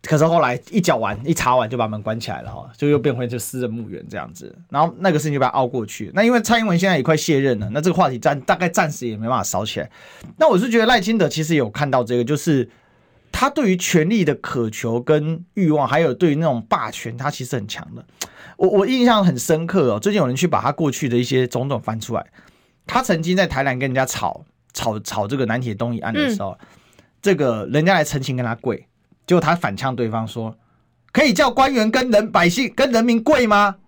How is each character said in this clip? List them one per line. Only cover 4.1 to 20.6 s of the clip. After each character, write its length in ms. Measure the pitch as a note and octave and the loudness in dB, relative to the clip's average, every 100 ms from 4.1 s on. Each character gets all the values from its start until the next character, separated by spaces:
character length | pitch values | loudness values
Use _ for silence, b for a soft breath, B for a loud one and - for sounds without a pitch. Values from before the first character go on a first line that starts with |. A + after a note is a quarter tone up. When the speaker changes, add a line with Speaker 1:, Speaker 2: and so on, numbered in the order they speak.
| F#2+ | -12
Speaker 1:
样 100 | B1+ | -12
子。 200 | - B1 - - | -14 -20 -20 -8
然 140 | C#3 | 0
后 100 | D#3+ - | 0 0
那 140 | F#3+ | 0
个 80 | D3+ | 2
事 60 | D3+ | 0
情 80 | |
就 60 | C#3+ | 0
被 60 | C3 | 0
他 60 | |
凹 160 | - B2+ | 2 0
过 180 | B2+ A2 | -2 -6
去。 240 | - G2 F3+ | -10 -6 0
那 80 | |
因 100 | A3+ | 2
为 80 | B3 | 2
蔡 160 | A3 A#3 | 2 0
英 80 | A3 | 2
文 120 | E3+ | 2
现 120 | F#3+ | 2
在 80 | E3 | 2
也 60 | |
快 120 | C3+ D#3 | 2 0
卸 240 | - C#3+ | 2 2
任 200 | C#3 A2+ | 2 0
了， 100 | G#2+ | -2
那 80 | A#2 | -2
这 80 | E3 | -2
个 80 | E3 | 2
话 140 | D#3+ | 0
题 80 | A#2+ | 2
暂-， 220 | D3 C#3+ | -2 -2
大 140 | - F3+ | -2 0
概 120 | F3 | 0
暂 240 | F3 E3 | 0 -2
时 160 | D3 A#2+ | -4 -8
也 80 | G#2+ | -6
没 140 | A2+ | -2
办 80 | B2 | -2
法 60 | |
烧 200 | F2+ F#2+ | -2 -4
起 160 | G#2+ - | -4 -6
来。 80 | - B B B B - | -10 B B B B 2
那 120 | D#4 | 4
我 80 | F#3+ | 4
是 140 | A#3+ | 2
觉 80 | A3+ | 2
得 80 | A3 | 4
赖 120 | A#3+ | 2
清 200 | F#3 A3+ | 2 0
德 100 | D#3 | 0
其 140 | D#3 | -2
实 100 | D#3 | 0
有 160 | D#3+ A2+ | 0 0
看 200 | G2+ D3 | -2 0
到 140 | B2+ | 0
这 140 | A#2 A#2+ | 0 0
个， 60 | |
就 120 | A#2 D3 | 0 0
是 320 | - C#3 A#2 b b b b b _ | 2 0 0 b b b b b _
他 160 | - C#4 | -2 -2
对 220 | C#4+ A#3 | 0 0
于 80 | F3+ | 0
权 320 | - F3 D#3 | 2 2 2
力 160 | A3+ D#3 | 2 2
的 80 | |
渴 340 | C3 - C3 A2+ | -2 -4 -4 -4
求 280 | A2 A#2 A#2 | -4 -4 -4
跟 460 | B2 D3+ D3+ E3 F3 | 2 0 0 -6 -8
欲 160 | - F3 | -2 2
望， 180 | D3+ B2+ | 2 2
还 120 | D3 | 0
有 120 | E3 | 0
对 200 | B2 F3 | 2 0
于 40 | C#3+ | 2
那 120 | E3 | 0
种 180 | A#2+ G#2+ | -2 -2
霸 220 | F#3 A2+ | -4 -4
权， 260 | - A#2+ A#2+ | -10 -12 -6
他 140 | C3 | -8
其 160 | - B2+ | -6 -6
实 100 | B2+ | -6
很 120 | G2+ | -6
强 200 | - - A#2 | -12 -14 -18
的。 80 | - B B B B B | -20 B B B B B
我， 100 | F#3+ | 2
我 200 | G3+ G3+ | 4 2
印 180 | B3+ A#3+ | 4 4
象 180 | A3 | 4
很 140 | F#3 B2+ | 4 0
深 300 | - D#3+ E3+ | 0 0 2
刻 260 | F#3+ C3 | 2 2
哦， 60 | G#2+ | 2
最 120 | F#3+ | 0
近 80 | G#3 | 2
有 60 | C3+ | 0
人 100 | C3 | 0
去 120 | F3 | 0
把 120 | |
他 120 | A2 | 0